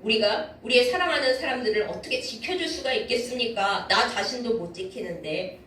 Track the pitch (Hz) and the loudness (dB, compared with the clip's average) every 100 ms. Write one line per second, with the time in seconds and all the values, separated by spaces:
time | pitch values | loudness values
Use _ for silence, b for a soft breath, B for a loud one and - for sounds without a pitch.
0 | 220 220 208 - - - 240 247 247 370 | 0 2 2 0 -4 -8 4 4 6 2
1 | 349 294 262 254 269 247 220 214 - - | 2 2 2 2 0 0 2 2 0 -2
2 | - 254 - 220 - 370 320 - 262 226 | -2 -2 -4 -6 -4 -2 -2 -2 0 0
3 | - 240 240 247 226 202 196 190 - 190 | 0 -2 -2 -2 -2 0 2 2 2 4
4 | 180 196 196 247 240 180 170 - 185 - | 4 0 -2 -2 0 0 -2 -8 -8 -6
5 | 185 165 - 160 185 - | -6 -6 -4 -4 -4 -8